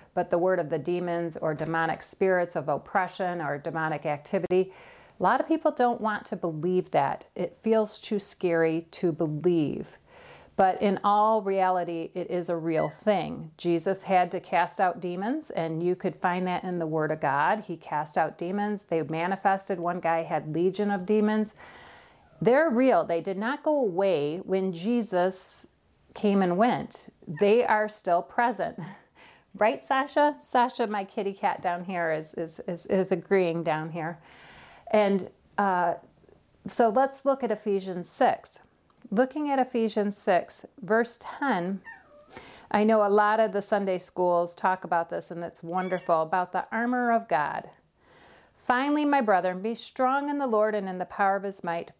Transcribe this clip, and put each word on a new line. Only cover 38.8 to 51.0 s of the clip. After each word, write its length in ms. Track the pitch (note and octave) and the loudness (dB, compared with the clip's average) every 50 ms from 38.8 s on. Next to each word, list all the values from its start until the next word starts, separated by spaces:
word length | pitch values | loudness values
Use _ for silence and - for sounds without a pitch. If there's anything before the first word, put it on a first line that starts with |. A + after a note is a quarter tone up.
| _ _ _ _ - - | _ _ _ _ -10 -2
Looking 400 | G3 G#3 C4 C4 - D4+ D4+ D4 | 2 2 2 2 0 -4 -2 0
at 80 | C#4 C4 | 2 2
Ephesians 580 | B3+ B3+ - A#3 A3+ A3 - A3 G3+ G#3 G3+ - | 0 0 2 0 0 2 2 0 0 0 -2 -2
six, 480 | - A3 F#3 E3+ - - - - - - _ - | 0 2 2 2 2 0 -6 -8 -8 -10 _ -16
verse 380 | A#3 E3 G#3+ A3+ A#3+ A#3 - - | -2 0 2 2 2 0 -2 -6
ten, 600 | - - - - C#4+ C4+ A3 F3+ E3+ F#3 G3 F#3 - - - - _ _ - - - _ - - - - - - - - | -6 -12 -10 -4 -2 -2 0 0 0 -2 -4 -6 -8 -14 -20 -20 _ _ -20 -20 -20 _ -20 -18 -18 -18 -20 -20 -10 -2
I 120 | - G3+ G#3+ | 0 2 4
know 220 | G#3+ A3 G#3+ G#3 | 4 4 4 4
a 40 | G3+ | 4
lot 300 | G3+ G#3 G#3 G#3 G#3+ A3 | 4 4 4 4 4 2
of 120 | A3+ G#3 | 2 2
the 100 | F#3 G3+ | 0 -4
Sunday 380 | G3 - A3 G3+ G3+ F#3+ F#3 F3+ | -2 0 0 0 0 0 -2 -2
schools 560 | F3+ - - - F3+ F3+ F3 F3 F3 F3 - | -4 -8 -2 0 2 2 4 2 2 0 -4
talk 280 | - - F#3+ F#3 F#3 - | -2 0 0 0 0 -2
about 280 | E3+ F3 E3 E3+ - | -2 0 0 0 -2
this, 180 | F3 E3+ E3+ - | -6 -8 -8 -8
and 140 | F3 E3+ F3 | -10 -10 -10
it's 180 | - - - | -10 -12 -12
wonderful, 640 | - E3 F3 F#3 F3+ F#3 F#3 F3 - - E3+ D#3+ D#3+ | -10 -6 -4 -4 -2 -2 -4 -4 0 0 2 2 2
about 280 | D#3 F#3 F#3 F3+ F3+ | 0 0 -2 -2 -2
the 140 | - F#3 - - | -4 -6 -6 -4
armor 400 | - A3 A#3 A#3+ B3 B3 B3 A#3+ | -4 -4 -2 -2 0 0 0 2
of 160 | A3+ A3+ A#3 - | 0 0 0 0
God. 420 | F3 D#3 D3 D3 D#3+ - - - - _ _ _ _ _ _ _ - - - - - - - _ _ _ | 0 0 0 -2 -4 -8 -10 -12 -20 _ _ _ _ _ _ _ -20 -20 -20 -20 -20 -20 -20 _ _ _
"Finally, 480 | - - B3 B3 C4+ D4 D4 D4+ D4 | -2 0 0 2 2 2 2 2 2
my 160 | C#4+ C#4+ C#4 | 4 2 2
brethren, 400 | A#3+ G#3 G3 F3+ F3 F#3 F3+ F#3 | 4 4 4 4 4 0 -2 -2
be 140 | F#3+ A3+ A#3 | -4 -6 -4
strong 540 | - - - - - C4 B3+ C4 C#4+ C#4+ D4 | -4 -6 -8 -2 0 0 2 2 0 -2 -2
in 100 | D4 C#4+ | -2 -2
the 80 | D4 B3+ | 0 2
Lord 260 | A3 G#3 G#3+ G#3+ G#3+ | 2 2 2 2 0
and 160 | G#3 F#3+ F#3+ | -2 -4 -4
in 80 | F#3 | -6
the 80 | F#3 | -6